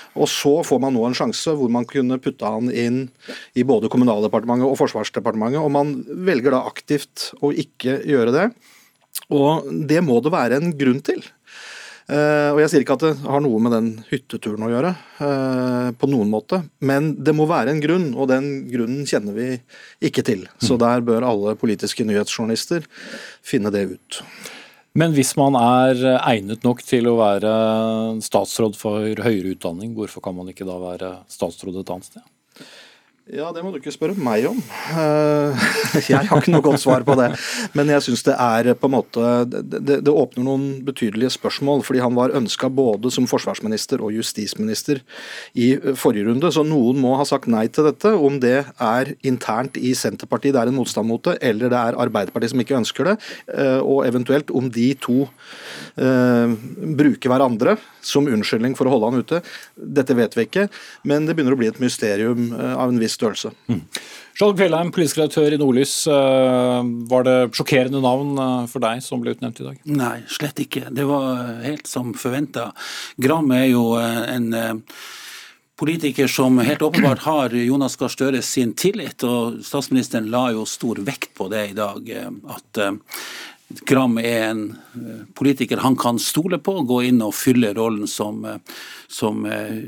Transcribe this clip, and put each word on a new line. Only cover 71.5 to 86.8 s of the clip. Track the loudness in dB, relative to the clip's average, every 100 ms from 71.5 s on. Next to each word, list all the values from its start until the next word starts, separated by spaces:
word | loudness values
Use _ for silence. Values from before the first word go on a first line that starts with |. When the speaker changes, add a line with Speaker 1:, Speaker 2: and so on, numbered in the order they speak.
| -8
Speaker 3:
helt | -8 -8 -8
som | -6 -6
forventet. | -6 -4 -4 -4 -6 -10 -12 -14 -12 -12 -2
Gram | 2 2 4
er | 4 4
jo, | 4 2 0
eh, | 0 -2 -4
en, | -4 -2
eh, | -2 -4 -6 -12 -18 -18 -18 -18 -18 -20 _ _ -4
politiker | -2 0 -2 0 0
som | 4 4 4
helt | 4 2
åpenbart | 2 4 4 2
har | 2 0 0
Jonas | 0 2 2 0 -2
Gahr | -4
Støre | 0 0 0
sin | -2 0 0
tillit, | 0 0 0 -6 -4
og | -2 0 -2 -6
statsministeren | -6 -6 0 0 0 -2 -2
la | 0 0
jo | -2
stor | -6 -6 -4 -4
vekt | -6 -8 -10
på | -8 -6
det | -4 -4
i |
dag, | -4 -6 -6 -12
eh, | -12 -12 -14 -14
at, | -18 -8 -4
eh, | -2 -4 -10 -14 -14 -14 -18 -20 -20 -10 2
Gram | 2 4 0
er | 0 0 -2
en, | -4 -6 -10 -18
eh, | -14 -14 -14 -16
politiker | 0 2 2 0 0
han | 2 2
kan | 2 0
stole | -2 -2 -2 -2
på, | -2 -2